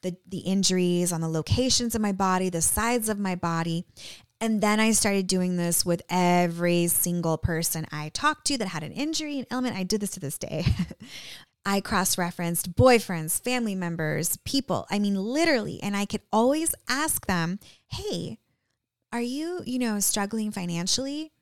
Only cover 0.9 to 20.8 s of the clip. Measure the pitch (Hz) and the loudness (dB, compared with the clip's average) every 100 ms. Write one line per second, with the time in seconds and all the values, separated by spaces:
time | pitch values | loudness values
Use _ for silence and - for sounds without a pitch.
0.9 | 175 175 170 160 160 151 - 254 240 240 | 2 0 -2 -2 -2 2 2 4 2 0
1.9 | 226 208 196 190 185 185 175 165 - 226 | 0 0 0 2 2 0 0 0 0 0
2.9 | 247 220 208 196 180 170 165 165 165 175 | 0 0 -2 -2 -2 -2 -2 -2 -2 -6
3.9 | - - - _ _ 226 220 208 214 220 | -16 -18 -20 _ _ 0 2 4 4 6
4.9 | 220 220 196 190 185 180 180 175 170 180 | 4 4 2 2 2 2 0 0 0 0
5.9 | 170 - 180 180 175 175 170 175 175 170 | 0 0 2 4 6 4 2 2 4 2
6.9 | - - 175 170 160 - 165 170 160 160 | 2 0 0 0 0 0 0 -2 -4 -6
7.9 | 151 151 - 294 311 - 277 202 165 151 | -8 -8 -2 0 0 -2 -2 -2 -4 -8
8.9 | 156 294 311 311 285 240 247 254 208 185 | -4 -4 -4 -4 -6 -6 -4 -2 -2 -2
9.9 | 220 202 - 143 - - - - - 175 | 0 -2 -6 -8 -8 -8 -2 0 0 -2
10.9 | - 233 - - - - _ - 202 196 | -6 -16 -18 -16 -18 -20 _ -2 -2 0
11.9 | 208 190 - 175 - 175 170 - 175 254 | 0 0 0 -2 -2 -2 -2 -4 4 6
12.9 | 240 - 175 160 - - 254 233 190 175 | 6 4 -6 -2 -4 -2 -2 -2 -2 -4
13.9 | 170 156 151 165 - - 277 - 151 - | -2 -2 -2 -2 -4 -2 -2 0 -2 -2
14.9 | 208 202 196 196 269 339 269 208 - - | 0 0 0 0 2 4 2 0 -6 -4
15.9 | 202 202 202 _ 214 240 294 330 - - | -2 -2 -4 _ 2 4 4 0 -4 -4
16.9 | 254 320 - - 185 165 190 - - _ | -2 0 -2 -2 0 0 -4 -10 -20 _
17.9 | - 403 - 175 226 _ _ _ _ _ | -8 -6 -6 -6 -12 _ _ _ _ _
18.9 | _ _ 240 240 262 320 359 - 254 240 | _ _ -6 -4 -4 -6 -6 -4 -2 0
19.9 | 208 196 - 202 226 214 208 175 170 | 0 0 0 -2 -2 -4 -4 -4 -4